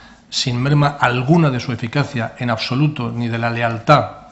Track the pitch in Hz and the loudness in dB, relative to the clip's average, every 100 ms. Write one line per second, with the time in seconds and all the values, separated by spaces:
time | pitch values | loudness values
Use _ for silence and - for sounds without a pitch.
0 | - - - - 127 120 135 147 143 - | -20 -20 -10 -6 -2 -2 2 2 2 2
1 | 127 123 127 170 151 127 - 113 117 143 | 0 0 4 4 4 2 -4 -6 -4 -2
2 | 135 123 113 - 120 110 - 127 151 151 | -2 -4 -6 -4 -4 -2 -2 0 0 0
3 | 117 117 117 117 117 117 117 113 - 139 | -6 -4 -4 -2 -2 0 -2 -2 4 4
4 | - - - | 4 -8 -20